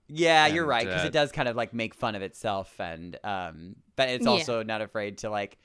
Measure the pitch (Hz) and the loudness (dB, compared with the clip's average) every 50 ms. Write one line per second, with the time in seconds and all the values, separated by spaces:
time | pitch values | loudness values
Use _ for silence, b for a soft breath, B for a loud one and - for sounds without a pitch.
0 | _ - 147 156 170 165 165 156 151 151 156 170 165 147 123 117 101 95 92 90 | _ -12 -2 2 4 6 8 8 8 6 4 2 2 2 2 2 2 2 0 0
1 | 87 87 156 151 147 - - 147 135 120 113 123 113 101 120 117 113 101 - - | 0 2 2 2 2 2 0 -2 -2 -2 0 -2 -4 -2 -2 -4 -4 -4 -4 -4
2 | 127 113 104 98 98 92 - - - 110 98 98 95 - - - 95 85 82 82 | -4 -4 -4 -4 -6 -8 -10 -6 -4 -2 -2 -2 -4 -8 -10 -10 -8 -8 -8 -10
3 | 87 87 85 - - 104 98 92 90 82 78 78 85 92 - - _ _ - - | -10 -12 -14 -10 -6 -6 -4 -4 -6 -8 -10 -12 -16 -16 -18 -20 _ _ -2 0
4 | 135 127 127 120 120 120 120 170 156 127 117 113 110 110 110 107 107 101 - 110 | 0 0 0 0 2 4 4 4 2 0 -2 -2 -2 -2 -4 -4 -4 -4 -4 -4
5 | 104 104 101 - - 107 104 104 101 - - b | -4 -4 -6 -8 -6 -4 -2 -4 -4 -4 -10 b